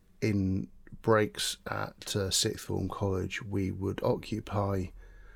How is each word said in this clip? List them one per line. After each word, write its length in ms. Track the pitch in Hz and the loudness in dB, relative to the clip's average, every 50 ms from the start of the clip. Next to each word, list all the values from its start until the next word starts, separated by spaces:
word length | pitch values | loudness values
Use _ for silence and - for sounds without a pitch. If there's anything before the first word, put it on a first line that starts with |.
| _ _ - - | _ _ -6 -2
in 480 | - 110 101 101 95 95 95 98 - - - - - - - - | 0 2 4 4 4 4 2 0 -2 -4 -10 -18 -20 -18 -14 -2
breaks 560 | - 113 110 107 107 - - - - - - - - - | 4 6 6 6 6 4 0 -2 -2 -2 -4 -4 -6 -6
at, 440 | 104 104 - - - - - - - | -4 -4 -4 -6 -8 -10 -6 -4 -2
uh, 140 | 104 95 92 | -2 0 2
sixth 360 | - - - 107 98 - - | 2 2 2 2 0 -4 -4
form 220 | - 95 95 95 92 | -4 -2 0 -2 -2
college, 520 | - - 101 98 95 92 95 95 - - | -2 0 0 0 2 0 0 -2 -4 -6
we 280 | - 101 98 101 95 95 | -6 -2 -2 0 0 0
would 300 | 95 95 98 98 98 - | 0 -2 -2 -2 -2 0
occupy, 840 | - 120 - - - - 107 107 - - 101 104 101 98 98 95 92 - - - - - - - - - - | 2 2 2 0 -2 -6 -6 -6 -6 -4 -2 0 0 0 0 0 -2 -4 -8 -14 -20 -20 -20 -20 -20 -20 -20